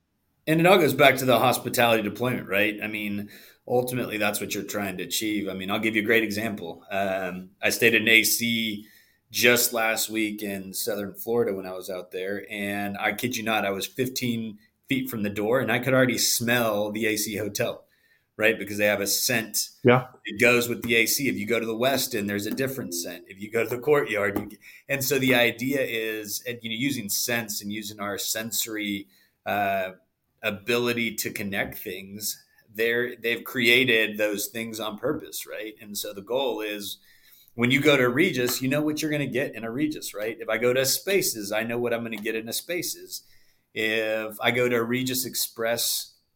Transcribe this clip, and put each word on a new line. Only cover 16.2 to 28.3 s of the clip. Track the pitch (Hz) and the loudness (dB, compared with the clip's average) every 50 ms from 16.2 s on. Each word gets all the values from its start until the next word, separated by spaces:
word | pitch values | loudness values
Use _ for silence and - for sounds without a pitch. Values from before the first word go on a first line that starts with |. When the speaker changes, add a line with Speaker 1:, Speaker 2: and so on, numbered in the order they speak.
| - - - - 120 117 120 123 117 110 104 101 107 107 | 2 2 2 2 2 2 2 4 4 2 2 0 0 0
Speaker 1:
the | 104 110 113 | -2 0 0
A | 107 107 | 2 2
C | 104 104 110 104 98 | 0 0 -2 -2 -4
hotel, | 107 101 - - 120 104 87 - - _ _ _ _ _ _ _ _ _ _ - | -4 -4 -2 -2 -2 -2 -4 -8 -12 _ _ _ _ _ _ _ _ _ _ 2
right? | 107 110 113 95 | 4 4 4 2
Because | 98 98 104 101 | -2 -6 -2 2
they | 104 104 | 2 2
have | 104 98 | 4 2
a | 101 98 | 2 0
scent | - - - - 123 - - - - - - - - _ - | 0 0 0 0 0 0 -2 -2 -4 -4 -4 -4 -6 _ 6
Speaker 2:
Yeah. | 123 123 127 127 - - - - | 6 6 6 4 -2 -14 -16 -14
Speaker 1:
that | - 101 101 | -10 0 4
goes | 120 120 123 120 120 120 | 6 6 6 6 4 0
with | 117 104 | -4 -4
the | - 117 117 | 0 2 4
A | 117 113 | 4 4
C. | 107 - - 139 120 | 4 2 0 0 0
If | - | -2
you | - 104 | -2 -2
go | 104 117 113 | 0 0 0
to | 110 | 0
the | 113 113 | -2 -2
Westin, | 110 123 135 135 127 - - - 107 101 | 0 2 2 2 2 0 -2 -2 -2 -2
there's | 101 101 104 104 107 | -2 -2 -2 -2 -4
a | |
different | - - 135 127 - 123 104 90 85 | -4 -2 -4 -4 -4 -6 -8 -8 -6
scent. | 85 - 92 85 82 - - | -8 -8 -8 -10 -12 -16 -18
If | 98 98 | -16 -14
you | 104 107 | -12 -4
go | 107 117 110 | -2 -2 0
to | 113 | 0
the | 123 123 | -2 -4
Courtyard, | - 147 147 143 123 107 107 101 101 101 98 104 | 2 4 4 4 4 2 0 0 2 2 0 -2
you | 107 107 | -4 -6
get... | - - - - - - _ - | -12 -16 -20 -20 -20 -18 _ -6
and | 139 135 131 | -4 -2 0
so | - 147 131 | 0 0 2
the | 131 131 123 | 4 4 6
idea | 120 120 117 113 117 120 131 143 135 | 6 6 4 2 0 -2 -2 0 0
is, | 127 117 117 113 110 110 110 107 107 101 104 - - 127 | 0 0 -2 -2 -4 -4 -4 -6 -6 -8 -8 -8 -8 -8
and, | 117 117 113 | -10 -8 -8
you | 113 | -8
know, | 113 | -4
using | 113 131 143 120 117 104 98 | -2 -2 -2 -2 -4 -4 -4
sense | - - - - 117 117 113 101 104 - | -4 -4 -2 -2 -2 -4 -4 -4 -8 -8
and | 104 104 | -8 -8
using | 104 110 104 104 107 104 | -8 -8 -8 -10 -10 -8
our | 101 101 101 95 | -8 -6 -6 -6
sensory, | - - | -4 -4